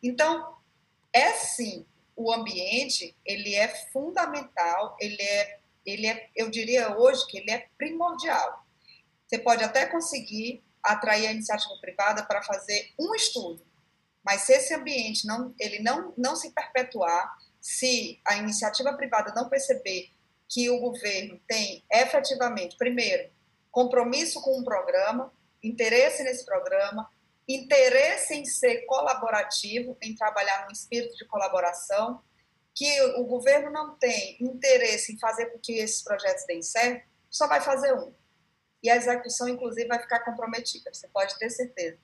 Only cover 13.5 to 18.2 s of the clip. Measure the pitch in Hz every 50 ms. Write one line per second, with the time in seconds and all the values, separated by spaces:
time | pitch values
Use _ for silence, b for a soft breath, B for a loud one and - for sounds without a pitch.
13.5 | 165 165 _ _ _ _ _ _ _ _ _ _ _ _ _ 196 196 196 - -
14.5 | 262 294 - - 330 302 262 311 285 262 226 220 220 - - 208 220 233 254 254
15.5 | - - 214 208 202 208 214 233 254 311 359 349 - - 247 262 302 - - 311
16.5 | - - 302 - - 254 254 247 - 220 185 170 170 175 185 - - B B B
17.5 | B _ - - - - - 254 247 233 214 214 165 _